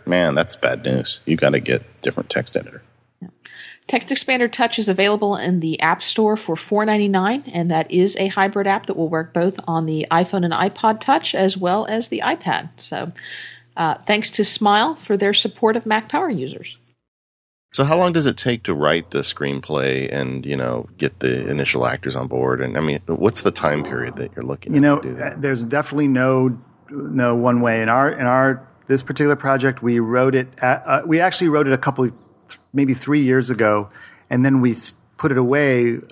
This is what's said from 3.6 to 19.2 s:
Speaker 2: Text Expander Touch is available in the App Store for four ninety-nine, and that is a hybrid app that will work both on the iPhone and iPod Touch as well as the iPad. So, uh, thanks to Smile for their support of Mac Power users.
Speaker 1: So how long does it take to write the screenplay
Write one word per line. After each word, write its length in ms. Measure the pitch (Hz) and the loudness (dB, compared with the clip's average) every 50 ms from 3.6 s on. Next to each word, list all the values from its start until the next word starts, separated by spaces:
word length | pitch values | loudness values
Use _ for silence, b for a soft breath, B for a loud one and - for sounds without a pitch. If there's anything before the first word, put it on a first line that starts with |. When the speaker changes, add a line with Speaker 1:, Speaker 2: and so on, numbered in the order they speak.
| B B B B B | B B B B B
Speaker 2:
Text 220 | - - 233 - - | -2 -2 -2 -2 -2
Expander 420 | 269 - - - 262 247 240 226 | -4 -2 0 0 0 2 0 0
Touch 260 | - - 240 226 - 233 | 2 0 0 0 0 -2
is 100 | 214 208 | 0 0
available 460 | 185 185 196 202 208 208 214 202 202 | 2 2 4 2 2 2 0 0 0
in 240 | - 113 175 185 175 | 0 0 0 0 0
the 200 | 160 160 160 - | 0 -2 -2 0
App 220 | 156 160 180 - | 0 0 0 0
Store 340 | - - - - 220 214 214 | -4 -4 0 2 2 2 2
for 200 | 214 - - 160 | 0 -2 -6 -6
four 280 | 160 - - 208 208 214 | -6 -4 -2 0 0 2
ninety-nine, 600 | 214 214 208 208 202 196 185 185 208 247 285 - 247 | 2 2 2 2 2 2 2 2 2 -2 -2 -6 -6
and 180 | - 175 165 175 | -4 -2 0 0
that 200 | 160 160 165 - | 0 0 0 2
is 260 | - 180 185 202 190 | 2 2 2 2 2
a 120 | - 190 190 | -2 -4 -2
hybrid 380 | - 202 190 196 202 202 196 | 0 0 0 0 0 -2 0
app 180 | 196 196 202 - | 0 0 -2 -2
that 100 | - 196 | -6 -4
will 120 | - 165 160 | -4 -2 -2
work 240 | 170 160 160 - | -2 -4 -4 -2
both 260 | - 170 175 190 170 - - | -2 0 0 0 -2 -4 -6
on 200 | - 165 165 165 | -4 -2 -2 -2
the 200 | 156 156 156 - - | -2 -2 -4 -2 0
iPhone 340 | 160 170 180 - - 190 175 | 2 2 2 2 0 0 0
and 80 | 170 | 0
iPod 480 | 165 - 180 202 - - - 220 220 220 | 0 0 0 -2 -2 0 0 0 0 0
Touch 340 | - - 269 330 - - - | 0 0 0 0 0 -2 -2
as 220 | - 190 190 190 | 0 0 0 0
well 300 | 185 185 175 185 214 - | -2 -2 0 0 0 -2
as 220 | - 220 226 233 - | -2 -4 -4 -4 -4
the 120 | - - - | -6 -4 -2
iPad. 440 | 226 330 - - 175 123 - 156 160 - | -2 -4 -2 -2 -2 -2 -2 -4 -8 -16
So, 360 | - - - - - - 175 - B B B B B B B B B B B _ - | -20 -14 -10 -8 -8 -8 -8 -10 B B B B B B B B B B B _ -2
uh, 160 | 170 156 - - - | -2 -2 -2 -2 0
thanks 240 | - 208 214 214 - | 0 0 0 0 -4
to 120 | - - 208 | -2 0 0
Smile 500 | - - - 214 202 202 208 233 311 311 | 0 0 2 4 4 4 4 2 0 -2
for 220 | - - - 208 | -6 -4 -2 0
their 160 | 196 202 196 | 0 2 2
support 420 | 208 - - 214 - - 240 220 220 | 2 0 0 -2 -4 0 0 0 0
of 120 | 233 - | 0 -2
Mac 220 | 220 214 220 220 - | -2 -2 -2 -2 -2
Power 180 | - 311 381 330 | -2 -2 -2 -2
users. 480 | 220 147 131 139 - - - - - - _ _ _ _ _ _ _ _ _ _ _ _ _ _ _ _ _ _ - | -2 -4 -6 -8 -10 -14 -16 -18 -20 -20 _ _ _ _ _ _ _ _ _ _ _ _ _ _ _ _ _ _ -2
Speaker 1:
So 100 | - 139 | 0 2
how 140 | 143 160 175 | 2 2 2
long 140 | 180 180 165 | 2 2 2
does 120 | 165 147 | 2 2
it 120 | 131 120 - | 2 0 0
take 240 | - 131 120 113 - | -2 -2 -2 -2 -2
to 100 | - 85 | -4 -2
write 360 | 73 73 76 82 85 82 - | 0 2 2 2 0 -2 -4
the 80 | - | -4
screenplay 920 | 71 | -4